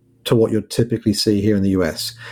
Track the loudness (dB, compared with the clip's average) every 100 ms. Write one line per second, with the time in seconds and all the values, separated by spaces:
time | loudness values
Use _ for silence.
0 | _ _ 0 2 2 0 -2 -2 0 0
1 | 0 0 2 2 2 2 2 0 0 -4
2 | -10 -12 -18